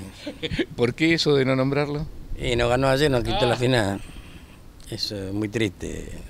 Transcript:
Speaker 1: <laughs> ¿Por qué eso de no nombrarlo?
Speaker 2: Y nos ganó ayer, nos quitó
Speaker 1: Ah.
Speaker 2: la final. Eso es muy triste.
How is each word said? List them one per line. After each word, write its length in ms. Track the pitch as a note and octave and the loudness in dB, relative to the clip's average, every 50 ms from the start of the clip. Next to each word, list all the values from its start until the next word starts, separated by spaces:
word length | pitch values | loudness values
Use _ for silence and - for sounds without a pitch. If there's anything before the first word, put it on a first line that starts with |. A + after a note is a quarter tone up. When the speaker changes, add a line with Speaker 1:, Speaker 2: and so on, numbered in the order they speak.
| F#2+ G2 - - - D4+ - | -8 -12 -14 -12 -12 -12 -12
Speaker 1:
<laughs> 420 | - D#3+ - - - F#4 - - | -8 -8 -6 -2 -2 -4 -2 0
¿Por 180 | - A#2+ A#2+ B2 | 0 0 0 2
qué 200 | - D#3 E3 E3 | 2 2 2 4
eso 200 | D#3 - D3+ C#3+ | 4 4 4 4
de 100 | C#3 C3 | 4 4
no 120 | C3 C3 | 4 2
nombrarlo? 500 | C3 C3 C#3 C#3 C#3+ D3 C#3+ D3 D3 D#3 - - - - - - - | 2 2 2 2 0 0 -2 -2 -6 -6 -8 -10 -12 -10 -8 -6 -4
Speaker 2:
Y 160 | C#3 C3 A#2+ | -2 0 2
nos 140 | A#2 A#2+ A#2+ | 2 4 4
ganó 180 | B2 B2+ C3+ | 4 4 4
ayer, 240 | C3+ C3 C3+ D3+ D3 | 4 4 4 4 4
nos 140 | C3 A#2+ A2 | 4 2 2
quitó 220 | A#2 A2+ - C3 | 0 0 2 2
Speaker 1:
Ah. 0 | |
Speaker 2:
la 100 | A#2+ A2+ | 2 2
final. 440 | A#2+ B2 B2+ C3 A#2 G#2 G2 G2 G2 - - - - - - - - - - - - - - - - - - | 4 4 4 4 4 4 2 0 -2 -6 -10 -14 -14 -16 -16 -18 -18 -18 -20 -20 -20 -20 -20 -20 -18 -14 -10
Eso 280 | A2+ G2+ - - G#2+ | -8 -6 -6 -6 -6
es 160 | G2 F#2+ F#2+ | -6 -6 -4
muy 160 | G2 G#2 G#2+ G2+ | -4 -2 -2 -2
triste. 720 | G#2 A#2 A2+ G2 F2+ - E2 E2 D#2 D#2+ D#2 - - - - | 0 0 0 0 -2 -4 -8 -8 -8 -8 -10 -10 -12 -12 -12